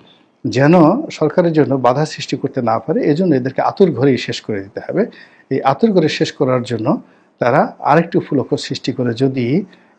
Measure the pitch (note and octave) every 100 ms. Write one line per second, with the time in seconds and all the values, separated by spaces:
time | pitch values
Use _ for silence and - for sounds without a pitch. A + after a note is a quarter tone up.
0 | _ _ _ _ A2+ A2+ C#3+ F3+ D#3 A#3+
1 | - - D3+ - E3+ D#3 B2+ C3+ B2 C3+
2 | D#3 - - - C3+ C3+ A#2 A2+ - G3+
3 | E3 D3 F#3+ C3 B2+ C3+ B2 - F#3 A#2
4 | C#3 A#2+ - - - G2+ G2 G2 - D#3+
5 | A#3+ - - _ - C3+ C3+ C#3 A3+ F#3
6 | D#3 - D#3 - C3 B2+ A2+ A2+ A#2 C4
7 | - _ _ - B2 D3 B3+ - B2+ D#3
8 | E3+ - - C#3+ A#2 C3 - B2+ - A#2+
9 | B2 A2+ C3+ C3 A#2 E3 G#3+ _ _